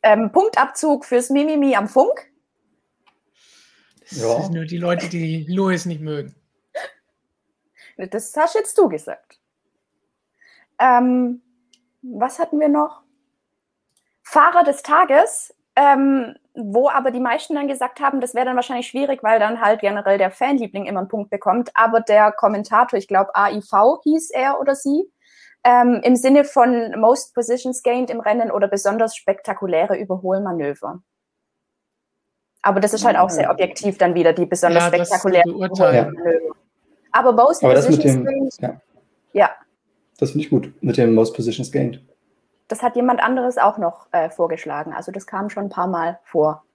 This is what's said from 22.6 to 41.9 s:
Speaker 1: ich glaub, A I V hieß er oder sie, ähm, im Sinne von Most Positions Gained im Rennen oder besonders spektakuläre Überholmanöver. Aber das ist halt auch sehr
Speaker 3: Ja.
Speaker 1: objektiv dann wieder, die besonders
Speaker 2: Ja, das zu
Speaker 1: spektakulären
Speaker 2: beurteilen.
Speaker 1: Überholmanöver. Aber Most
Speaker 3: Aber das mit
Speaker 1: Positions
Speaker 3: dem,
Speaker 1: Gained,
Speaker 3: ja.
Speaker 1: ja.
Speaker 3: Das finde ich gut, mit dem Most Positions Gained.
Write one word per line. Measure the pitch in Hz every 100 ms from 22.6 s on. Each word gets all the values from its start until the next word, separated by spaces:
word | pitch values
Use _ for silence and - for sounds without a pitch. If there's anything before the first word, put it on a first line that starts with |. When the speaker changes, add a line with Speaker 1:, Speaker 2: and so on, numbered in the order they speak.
| 208 226 240 233
Speaker 1:
ich | 196
glaub, | 190 196
A | - 202
I | 208
V | 196 202 226 330
hieß | 302 320 -
er | 254 269 277
oder | 277
sie, | 269 277 302 392 _ _ _ _ _ 240
ähm, | 247 247 233
im | - 247
Sinne | 262 285
von | 285 277 247 240 226 220
Most | 220 269 -
Positions | - 233 247 254 247
Gained | 247 247 254
im | 233
Rennen | 220 233 226
oder | 202 196
besonders | 202 196 220 226 -
spektakuläre | - 190 - 190 190 160 180 196
Überholmanöver. | 190 185 185 190 196 170 143 143 113 175 _ _ _ _ _ _ _ _ _ _ _ _ _ _ _ _
Aber | 202 294
das | -
ist | 214
halt | 226 185
auch | 190
sehr | 233
Speaker 3:
Ja. | -
Speaker 1:
objektiv | - 185 - 202 190
dann | 175
wieder, | 170 165
die | 170 170
besonders | 175 175 170
Speaker 2:
Ja, | 175
das | 175 175
zu | 196
Speaker 1:
spektakulären | 202 180 175
Speaker 2:
beurteilen. | 196 185 190 180 120 147
Speaker 1:
Überholmanöver. | 156 170 165 165 - _ _ _ _ _
Aber | 220 247
Most | 226 262 339
Speaker 3:
Aber | 127
das | 277 -
mit | -
Speaker 1:
Positions | 302 254
Speaker 3:
dem, |
Speaker 1:
Gained, | 247 269 - -
Speaker 3:
ja. | - - _ _ _ _ _
Speaker 1:
ja. | 202 185 - _ _ _ _ _ _
Speaker 3:
Das | 135
finde | 151
ich | -
gut, | 127 - _
mit | 151 120
dem | 117
Most | 110 113
Positions | - 117 110 -
Gained. | 139 127